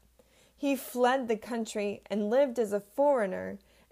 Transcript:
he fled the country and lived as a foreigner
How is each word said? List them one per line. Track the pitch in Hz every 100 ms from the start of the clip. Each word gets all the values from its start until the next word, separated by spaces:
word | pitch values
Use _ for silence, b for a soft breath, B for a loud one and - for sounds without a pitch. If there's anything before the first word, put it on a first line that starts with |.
| _ _ b b b b
he | 285 254
fled | - 240 247 269 240
the | 220
country | - 240 220 220 202 202 -
and | 202 208
lived | 254 285 247
as | 208
a | 202
foreigner | - - 294 262 196 185 185 202 b b b